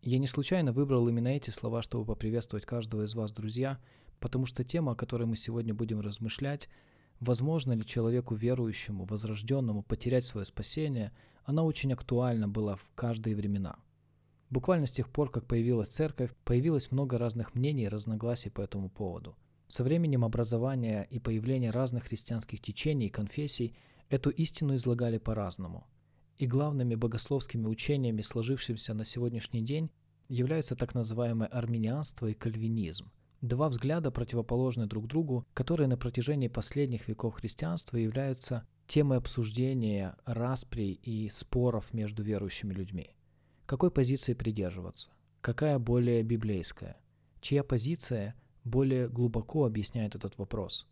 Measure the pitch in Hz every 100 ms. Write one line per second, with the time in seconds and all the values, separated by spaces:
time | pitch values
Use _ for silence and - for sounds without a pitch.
0 | - 127 135 - 139 185 151 120 139 131
1 | 120 117 120 139 - - 113 117 110 120
2 | 107 104 107 117 110 107 - 120 110 110
3 | 104 113 107 107 107 113 135 135 - -
4 | - - - 131 127 - 123 170 151 117
5 | 120 120 117 110 - 117 113 107 113 107
6 | 104 101 113 - 139 143 - - _ _
7 | _ - 120 120 135 160 131 117 107 -
8 | 113 123 123 110 117 127 117 101 - 101
9 | 92 104 107 107 113 135 123 104 101 -
10 | 123 127 123 110 95 - 104 - 156 127
11 | 104 - - _ - 147 165 147 135 123
12 | - 123 127 117 104 104 107 95 - -
13 | 120 113 110 104 101 101 92 - _ _
14 | _ _ _ _ _ 127 123 175 139 -
15 | 120 - 147 117 113 117 117 120 101 -
16 | 156 147 127 - - 123 151 151 - 127
17 | 139 120 120 113 113 123 135 147 104 107
18 | 104 110 117 120 104 - 98 101 95 -
19 | 101 85 - - _ _ _ - 127 165
20 | 165 135 117 110 117 117 127 135 113 107
21 | 98 123 - 113 117 131 120 117 131 120
22 | - 107 - 113 - 104 - 101 156 147
23 | 107 - 101 - 147 - 117 - - -
24 | - 135 143 - 160 - 151 135 123 120
25 | 120 113 - 110 98 - 90 85 - _
26 | _ _ _ _ 131 127 147 143 123 113
27 | 117 113 - 139 - 120 110 110 - 143
28 | 123 110 107 117 113 131 - 110 - 110
29 | 110 120 120 117 - 120 113 147 160 _
30 | _ _ _ 123 123 160 - 120 135 123
31 | 110 110 120 113 110 123 117 117 110 135
32 | 151 - 113 107 117 110 113 113 90 78
33 | - - _ _ 120 123 156 123 123 165
34 | 165 - 120 117 113 123 127 117 107 107
35 | 113 147 160 123 - - 127 170 139 123
36 | 127 120 120 147 123 117 104 - 139 117
37 | - 110 117 - 110 - 165 170 - 120
38 | 110 123 139 127 - 120 - _ - 151
39 | 147 127 123 - 110 113 127 131 110 101
40 | 95 - - 113 120 127 - 117 101 92
41 | - 110 107 - - 123 123 113 - 117
42 | 107 107 104 104 98 - 107 92 95 92
43 | - _ _ _ _ _ - 131 180 165
44 | 123 135 - 120 117 107 92 90 90 -
45 | - _ _ _ - - 151 139 120 123
46 | 120 117 113 117 110 98 82 - 90 87
47 | _ _ _ - - 139 - 127 117 170
48 | - 120 101 117 _ _ 120 123 135 131
49 | 123 120 120 113 110 160 131 107 101 120
50 | 107 - 101 - 98 110 92 - -